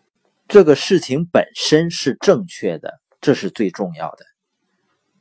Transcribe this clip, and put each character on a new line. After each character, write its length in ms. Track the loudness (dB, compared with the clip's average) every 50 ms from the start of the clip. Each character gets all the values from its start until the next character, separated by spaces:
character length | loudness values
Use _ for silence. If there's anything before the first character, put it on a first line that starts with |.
| _ _ _ _ _ _ _ _ _ 4
这 160 | 6 6 6
个 100 | 6 4
事 240 | 2 2 0 0 -2
情 280 | 0 -2 -4 -6 -4
本 200 | 0 0 0 0 -2 -6
身 360 | -8 -2 0 0 0 0 -2
是 260 | -6 -6 -4 -4 -4 0
正 280 | 0 2 2 2 -2
确 320 | -8 -12 -8 -8 -8 -8 -8
的， 200 | -10 -16 -18 _ _ _ _ _
这 140 | 0 0 0
是 160 | 0 -2 -6
最 200 | -6 -4 -4 -4
重 220 | -4 -6 -8 -8 -8
要 160 | -10 -12 -12 -12
的。 120 | -16 _ _ _ _ _ _ _ _ _ _ _ _ _ _ _ _ _ _ _ _